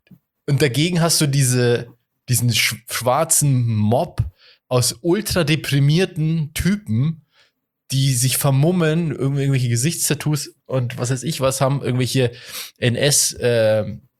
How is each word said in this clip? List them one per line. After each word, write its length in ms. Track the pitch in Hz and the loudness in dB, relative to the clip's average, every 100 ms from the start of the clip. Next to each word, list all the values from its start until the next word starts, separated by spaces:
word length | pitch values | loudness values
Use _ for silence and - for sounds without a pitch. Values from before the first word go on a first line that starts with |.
| _ - _ _ - | _ -20 _ _ -2
Und 140 | 135 | 0
dagegen 400 | 147 123 175 175 | 2 2 0 2
hast 180 | 165 - | 2 2
du 80 | 147 | 2
diese, 600 | 143 123 123 120 120 - - _ _ - | 2 2 2 2 0 -4 -18 _ _ -4
diesen 220 | 110 120 | -2 0
sch-, 260 | 104 - - - | 0 -2 -4 -10
schwarzen 800 | - 120 139 160 - 147 127 120 | -4 0 0 2 2 2 2 0
Mob 540 | 107 107 123 175 - - - - _ - | 2 2 2 0 -4 -6 -10 -20 _ -2
aus 280 | 127 120 - | 0 0 -2
ultra 420 | 175 202 208 185 | 0 0 0 0
deprimierten 1080 | 151 156 - 139 143 165 185 151 160 165 147 | 0 0 0 2 4 4 0 -2 -2 -2 -4
Typen, 720 | - 170 208 - 110 151 160 _ _ _ _ _ _ - | -2 -2 -2 -2 0 0 -4 _ _ _ _ _ _ -4
die 220 | 131 135 | 0 0
sich 240 | 123 127 - | 0 0 0
vermummen, 760 | 143 135 160 180 156 160 160 | 2 2 2 2 2 0 -2
irgendw-, 280 | - 139 139 | -2 -2 0
irgendwelche 260 | 139 131 123 | 0 0 0
Gesichtstattoos 840 | 117 151 - - 147 151 147 - - - | 0 -2 -2 -2 -2 -2 -4 -6 -16 -6
und 320 | 131 120 - | -4 -4 -4
was 140 | 123 | -4
weiß 120 | 131 | -4
ich 180 | 123 - | -4 -2
was 180 | 135 131 | -2 0
haben, 220 | 135 139 | 0 0
irgendwelche 500 | 113 123 123 135 120 - - - - - | -2 -2 0 0 0 -2 -14 -14 -16 -4
N 180 | 123 117 | -2 0
S, 380 | 143 - - | 2 2 0
äh, 640 | - 120 117 110 107 101 - - | -2 0 2 2 2 -2 -10 -16